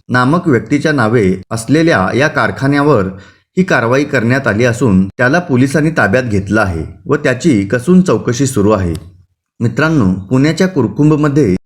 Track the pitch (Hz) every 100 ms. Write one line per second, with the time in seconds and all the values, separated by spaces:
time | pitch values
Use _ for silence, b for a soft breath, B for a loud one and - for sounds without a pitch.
0 | - 127 127 175 175 113 - 143 160 147
1 | 110 120 92 92 - 117 - 151 165 123
2 | 92 113 151 139 107 98 135 143 147 120
3 | 92 - B B B - 185 143 117 131
4 | 147 135 117 131 120 101 123 117 131 92
5 | 98 - 123 170 175 123 139 156 156 165
6 | 107 127 127 101 95 107 98 82 76 -
7 | - 147 147 117 175 107 98 123 143 185
8 | 180 113 - 120 135 - 98 104 87 78
9 | - - _ _ _ - 117 - 156 156
10 | 95 92 - 131 147 156 185 151 107 104
11 | 151 151 151 139 113 90